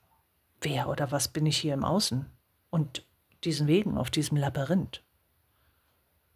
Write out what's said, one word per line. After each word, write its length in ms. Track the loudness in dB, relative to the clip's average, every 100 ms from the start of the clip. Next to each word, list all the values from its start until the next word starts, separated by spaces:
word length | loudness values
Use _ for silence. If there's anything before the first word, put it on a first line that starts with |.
| _ _ _ _ _ _
„Wer 280 | -4 -2 -2
oder 220 | -2 -2
was 160 | -2 -2
bin 200 | 0 0
ich 100 | 2
hier 160 | 0
im 100 | 0
Außen 460 | 0 2 2 -2 -4 -12 _ _ _
und 340 | -2 -2 -6 -16 _ _ _
diesen 220 | -4 0 4
Wegen 320 | 4 4 0
auf 140 | 0
diesem 260 | -2 0 0
Labyrinth?“ 680 | 0 -2 0 0 0 -8 -18 _ _ _ _ _ _ _ _ _ _ _ _